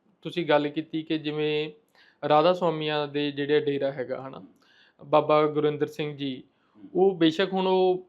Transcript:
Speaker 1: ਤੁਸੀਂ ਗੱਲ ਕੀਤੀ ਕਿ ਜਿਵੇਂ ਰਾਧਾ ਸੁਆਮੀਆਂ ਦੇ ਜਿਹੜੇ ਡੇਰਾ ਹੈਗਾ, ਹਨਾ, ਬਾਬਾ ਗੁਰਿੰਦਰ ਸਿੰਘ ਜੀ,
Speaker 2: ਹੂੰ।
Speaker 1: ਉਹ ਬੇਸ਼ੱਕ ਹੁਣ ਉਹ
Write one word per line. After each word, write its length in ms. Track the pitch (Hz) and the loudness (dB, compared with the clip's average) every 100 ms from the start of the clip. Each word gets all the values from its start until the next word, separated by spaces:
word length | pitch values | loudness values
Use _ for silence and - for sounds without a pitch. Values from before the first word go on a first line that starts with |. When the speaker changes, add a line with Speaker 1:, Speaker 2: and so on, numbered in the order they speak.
| _ _ | _ _
Speaker 1:
ਤੁਸੀਂ 240 | 160 175 156 | -10 -6 2
ਗੱਲ 220 | 147 147 | 2 2
ਕੀਤੀ 360 | 151 156 160 | -4 -6 -10
ਕਿ 140 | 156 156 | -4 -4
ਜਿਵੇਂ 540 | 147 151 151 151 156 - _ _ _ _ 143 | -4 -4 -2 -2 -4 -10 _ _ _ _ 2
ਰਾਧਾ 240 | 151 170 | 4 4
ਸੁਆਮੀਆਂ 540 | 180 175 156 151 151 147 | 2 0 -2 -4 -4 -4
ਦੇ 240 | 143 147 | -4 -4
ਜਿਹੜੇ 280 | 139 143 147 | -4 0 0
ਡੇਰਾ 320 | 147 139 135 | 0 -2 -4
ਹੈਗਾ, 360 | 131 123 127 135 | -6 -8 -10 -12
ਹਨਾ, 140 | - - _ _ _ _ _ 143 | -16 -20 _ _ _ _ _ 0
ਬਾਬਾ 420 | 151 147 151 151 | 2 4 4 2
ਗੁਰਿੰਦਰ 400 | 147 151 147 147 | 2 -2 -2 -6
ਸਿੰਘ 300 | - 147 139 | -6 -8 -6
ਜੀ, 260 | 139 127 - _ _ _ | -8 -8 -14 _ _ _
Speaker 2:
ਹੂੰ। 120 | 98 175 | -6 2
Speaker 1:
ਉਹ 200 | 196 175 | 2 4
ਬੇਸ਼ੱਕ 380 | 165 160 - | 2 2 0
ਹੁਣ 140 | 190 190 | 0 2
ਉਹ 380 | 185 185 180 | 4 4 0